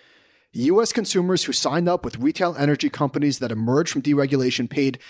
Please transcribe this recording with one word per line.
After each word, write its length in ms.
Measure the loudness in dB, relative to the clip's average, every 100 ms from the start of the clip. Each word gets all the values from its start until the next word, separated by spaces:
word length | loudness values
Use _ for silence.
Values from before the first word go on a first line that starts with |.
| _ _ _ _ _
U 300 | -2 2 2
S 100 | 2
consumers 520 | -2 -2 0 2 0 0
who 80 |
signed 360 | -2 -2 0 0
up 160 | 0 -4
with 140 | -2
retail 360 | -2 0 -2 2
energy 300 | 0 2 0
companies 500 | 0 -2 0 0 0
that 120 | -4
emerged 400 | -2 0 2 0
from 120 | -2
deregulation 640 | 0 2 2 2 0 0 -2
paid 300 | 0 0 -2